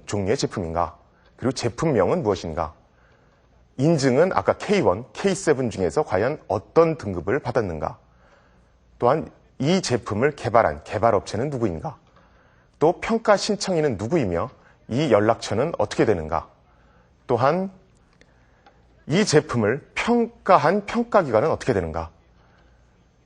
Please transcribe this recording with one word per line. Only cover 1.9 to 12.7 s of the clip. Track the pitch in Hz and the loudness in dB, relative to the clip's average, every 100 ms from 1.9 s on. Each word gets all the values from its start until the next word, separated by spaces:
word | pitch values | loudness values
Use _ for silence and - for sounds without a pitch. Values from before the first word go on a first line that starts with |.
| 120 90 180 | 2 2 2
무엇인가, | 110 92 85 78 80 - _ _ _ _ _ _ _ _ _ - | 0 -2 -4 -6 -6 -8 _ _ _ _ _ _ _ _ _ -2
인증은 | 147 165 135 123 185 | 0 2 2 4 2
아까 | - - 101 | 2 0 0
케이원, | - 202 113 92 127 | 0 2 2 0 -2
케이세븐 | - 196 185 - 131 123 | -4 -2 0 0 0 0
중에서 | - 90 147 | -2 -2 0
과연 | 151 95 117 151 - | 0 0 0 -2 -4
어떤 | - - - 165 160 | -6 -2 2 2 2
등급을 | 104 90 82 131 | -6 -6 -2 -4
받았는가, | 127 123 101 80 - - _ _ _ _ _ _ _ _ _ - | -2 -4 -4 -4 -8 -10 _ _ _ _ _ _ _ _ _ -2
또한 | 120 156 - - _ - | 0 0 -2 -14 _ -6
이 | 139 185 | 0 0
제품을 | - 120 - 101 143 | 0 -4 -4 -2 -2
개발한 | 151 120 113 95 76 | -2 0 2 2 0
개발업체는 | - 101 113 101 - 98 143 | -8 0 2 0 -2 -6 -4
누구인가, | 135 110 80 156 - _ _ _ _ _ _ _ | -2 -4 -4 -10 -14 _ _ _ _ _ _ _